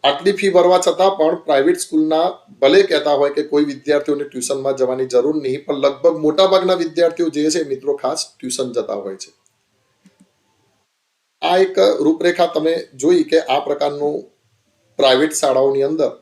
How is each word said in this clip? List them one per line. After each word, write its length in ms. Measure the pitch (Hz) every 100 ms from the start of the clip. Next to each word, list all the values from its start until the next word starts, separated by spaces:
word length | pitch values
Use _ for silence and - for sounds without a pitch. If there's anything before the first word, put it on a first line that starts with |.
આટલી 280 | 139 143 180
ફી 180 | 196 196
ભરવા 300 | 180 175 180
છતાં 380 | 180 160 190 190
પણ 180 | 160 170
પ્રાઇવેટ 420 | - 139 147 180
સ્કૂલના 480 | - 156 156 160 175 - _ -
ભલે 220 | 135 190
કહેતા 300 | 190 151 151
હોય 160 | 143 143
કે 140 | 147
કોઈ 220 | - 147 147
વિદ્યાર્થીઓને 580 | 131 147 147 147 143
ટ્યુશનમાં 520 | 143 127 120 139 139 127
જવાની 300 | 127 127 127
જરૂર 300 | 123 135 156
નહીં, 300 | 135 135 -
પણ 100 | 139
લગભગ 420 | 143 139 170 156
મોટાભાગના 560 | 151 156 190 190 180
વિદ્યાર્થીઓ 560 | 180 165 156 170 165 170
જે 200 | 147 151
છે 140 | 170
મિત્રો 340 | 147 131 139 143
ખાસ 380 | 131 160 - _
ટ્યુશન 320 | 123 - 123
જતા 220 | 117 107
હોય 220 | 101 98 95
છે. 140 | - _ _ _ _ _ _ _ 190 _ _ _ _ _ _ _ _ _ _ _ _ _
આ 160 | 165 180
એક 220 | 190 190
રૂપરેખા 680 | 196 - 151 165 175 175 170
તમે 400 | 156 160 165 151 131
જોઈ 280 | 143 175
કે 160 | 156 160
આ 200 | 151 139
પ્રકારનું 560 | 143 143 143 143 147 151 - _ _ _ _ _ _ -
પ્રાઇવેટ 340 | 135 131 156
શાળાઓની 500 | 151 143 127 135 139
અંદર 280 | 139 160 135 -